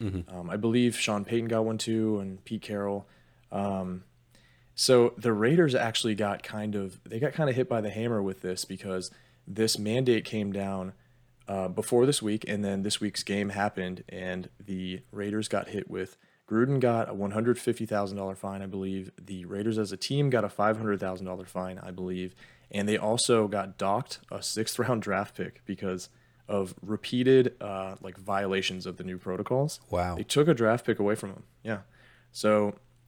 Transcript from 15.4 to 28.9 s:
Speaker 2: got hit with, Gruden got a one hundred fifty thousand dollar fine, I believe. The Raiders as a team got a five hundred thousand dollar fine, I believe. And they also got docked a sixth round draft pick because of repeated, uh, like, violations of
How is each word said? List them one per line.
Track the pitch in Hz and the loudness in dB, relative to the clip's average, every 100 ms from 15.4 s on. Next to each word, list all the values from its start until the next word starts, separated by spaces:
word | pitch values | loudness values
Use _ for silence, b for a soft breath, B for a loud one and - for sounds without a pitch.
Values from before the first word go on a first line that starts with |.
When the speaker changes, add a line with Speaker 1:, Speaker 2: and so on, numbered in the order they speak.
| 104 | -2
Speaker 2:
got | 101 - | -2 -2
hit | 104 - | -6 -6
with, | 95 95 - b b - | -6 -8 -10 b b -2
Gruden | 110 131 139 | 2 4 4
got | 120 117 113 | 4 2 0
a | |
one | 101 101 | -2 -2
hundred | 107 117 120 | 0 2 2
fifty | - 113 110 | 0 -2 -2
thousand | 104 98 98 | -2 -2 -4
dollar | 95 | -6
fine, | 95 98 98 | -6 -8 -8
I | 98 | -8
believe. | 95 95 95 95 - | -6 -4 -6 -8 -14
The | 90 95 87 | -12 -12 -8
Raiders | 101 110 110 | -4 0 0
as | 101 | -2
a | 98 | -4
team | - 139 143 | -2 2 4
got | 120 | 4
a | 101 | 2
five | - 104 110 | 2 2 2
hundred | 110 98 | 0 -2
thousand | 95 92 95 | -2 -4 -6
dollar | 92 | -8
fine, | 92 92 92 92 | -8 -6 -6 -8
I | 92 | -12
believe. | 90 90 90 92 - b b b | -8 -6 -4 -6 -10 b b b
And | 101 101 | -2 0
they | 107 | 2
also | 107 120 - 113 104 | 2 2 4 4 4
got | 101 98 - | 0 -4 -4
docked | 98 107 - - - | 0 0 -2 -10 -10
a | 98 | -8
sixth | - 107 110 - | -6 -4 -4 -2
round | 120 117 | 0 0
draft | 104 95 101 - | 0 -2 -2 -6
pick | 90 - - | -10 -10 -10
because | 95 95 92 - b b b - | -6 -4 -6 -8 b b b -4
of | 101 92 - | -2 -2 -6
repeated, | 92 107 - 123 123 131 123 - | -6 -6 -2 2 8 8 6 0
uh, | 104 95 95 95 | -6 -6 -8 -10
like, | 95 90 | -14 -10
violations | 95 98 98 98 95 92 | -2 0 2 0 0 -4
of | 92 | -8